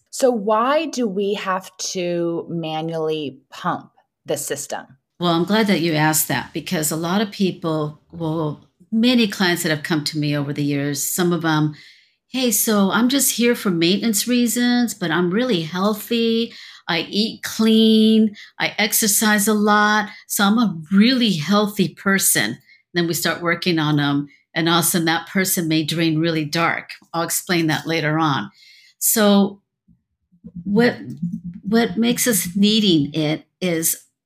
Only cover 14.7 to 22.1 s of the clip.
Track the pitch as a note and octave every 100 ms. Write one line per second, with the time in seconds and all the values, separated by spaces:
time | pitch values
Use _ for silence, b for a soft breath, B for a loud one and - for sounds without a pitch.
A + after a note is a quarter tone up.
14.7 | B3 A#3 - E3+ D#3+ F3+ F#3+ B3+ F#3 D#3+
15.7 | F3+ G3+ G3+ - A#3 A3+ A3+ A#3 B B
16.7 | B - E3+ - G3 A3 - - - A3
17.7 | A3 A3 A3 A3 A3 A3 G#3 B - D#3+
18.7 | - G#3+ - A3 G3+ G#3+ G#3 G#3 G#3+ G#3
19.7 | G#3 G#3 G#3+ G#3 B B - G3+ A3+ A3
20.7 | E3 D#3 G3 A3+ C4 A#3 E3 D3 G#3 G#3
21.7 | G#3 F3 - G3